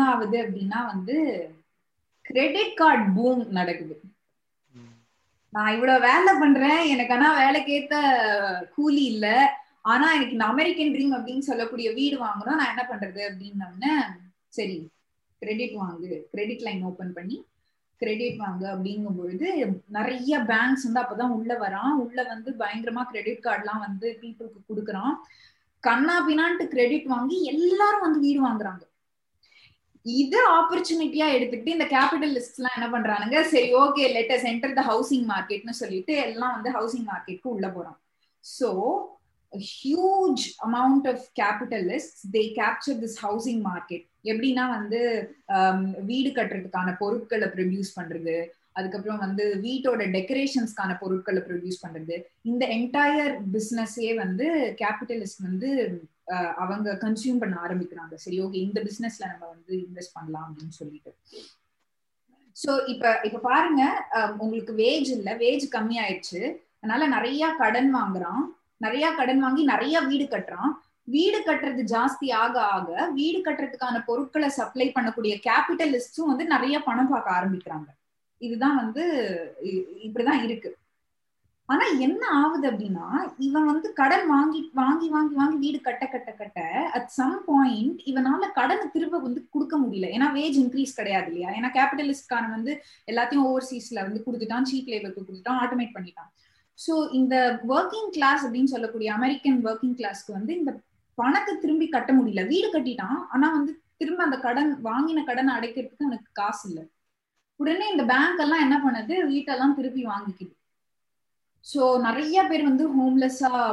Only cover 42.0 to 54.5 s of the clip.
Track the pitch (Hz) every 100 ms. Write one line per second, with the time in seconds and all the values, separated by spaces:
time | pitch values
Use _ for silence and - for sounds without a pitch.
42 | - - 196 214 214 233 220 240 - 233
43 | 226 - 208 220 233 233 196 175 - 170
44 | - _ 214 220 269 254 254 226 208 233
45 | 240 220 - - - 196 190 190 190 190
46 | 196 254 269 254 196 190 185 180 180 180
47 | 202 233 - 220 190 185 185 196 190 -
48 | 165 165 165 165 170 - _ 190 190 202
49 | 208 214 190 196 208 196 226 262 262 226
50 | 196 190 185 262 277 262 220 - 190 180
51 | 190 185 185 185 175 175 180 180 175 160
52 | 160 175 175 _ 226 240 262 226 240 285
53 | 285 302 285 - 190 214 208 233 220 -
54 | 226 226 196 185 302